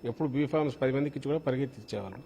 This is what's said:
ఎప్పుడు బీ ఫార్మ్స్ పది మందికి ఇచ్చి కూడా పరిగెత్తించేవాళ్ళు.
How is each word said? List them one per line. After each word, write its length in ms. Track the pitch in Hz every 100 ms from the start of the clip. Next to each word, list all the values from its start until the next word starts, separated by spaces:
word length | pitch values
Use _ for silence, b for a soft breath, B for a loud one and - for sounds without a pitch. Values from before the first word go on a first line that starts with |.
ఎప్పుడు 240 | 120 117 156
బీ 180 | 131 143
ఫార్మ్స్ 300 | 156 151 127
పది 100 | 131
మందికి 260 | 135 147 143
ఇచ్చి 100 | 139
కూడా 100 | 156
పరిగెత్తించేవాళ్ళు. 800 | 147 131 135 123 104 104 95 104